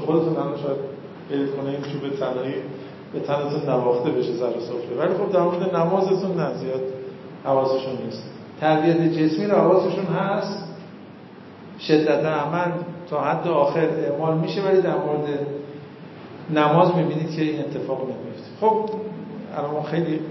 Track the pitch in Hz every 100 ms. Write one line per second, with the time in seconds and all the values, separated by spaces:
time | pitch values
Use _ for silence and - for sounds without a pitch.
0 | - 165 160 147 160 - 143 139 139 -
1 | - - - 143 139 139 139 143 143 139
2 | 139 135 131 123 131 147 - - - -
3 | - 151 - 143 143 151 143 127 123 123
4 | 135 127 123 117 120 113 - 123 - 123
5 | 175 190 202 180 175 175 185 170 170 190
6 | 190 185 185 175 143 127 131 131 - -
7 | - - - - 135 135 131 131 131 117
8 | 113 - - - - - 156 156 170 165
9 | 160 156 156 - - 175 165 190 180 185
10 | 180 180 - - - - - - - -
11 | - - - - - - - - - 156
12 | 151 143 156 151 147 175 175 175 175 -
13 | - 147 139 160 175 151 143 160 156 156
14 | 143 143 160 160 190 196 190 185 175 143
15 | 147 151 143 143 143 143 143 - - -
16 | - - - - - 151 151 165 180 170
17 | 151 156 151 160 151 143 135 131 - 131
18 | 131 113 - - - - 220 220 214 214
19 | - - - - - 160 143 151 151 160
20 | 165 156 -